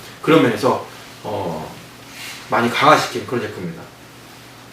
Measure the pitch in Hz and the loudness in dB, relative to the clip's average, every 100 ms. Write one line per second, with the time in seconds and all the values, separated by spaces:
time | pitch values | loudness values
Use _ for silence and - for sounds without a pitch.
0 | - - - 156 123 - 127 104 - - | -14 -6 6 6 6 4 2 2 -2 -14
1 | - - - 101 87 80 - - - - | -18 -12 -6 -4 -4 -6 -8 -12 -16 -18
2 | - - - - - 107 120 - 135 - | -16 -12 -12 -12 -2 2 2 4 6 6
3 | - 117 104 120 - - 87 - - - | 4 -4 -2 -4 -4 -6 -8 -8 -14 -18
4 | - - - - - - - | -20 -20 -20 -18 -20 -20 -20